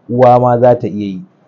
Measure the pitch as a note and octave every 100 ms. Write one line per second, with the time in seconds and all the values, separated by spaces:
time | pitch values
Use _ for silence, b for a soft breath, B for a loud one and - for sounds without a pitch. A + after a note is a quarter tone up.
0 | - B2 B2 B2 B2 A#2+ B2 A#2+ G#2+ G2+
1 | G2+ F#2 F2+ _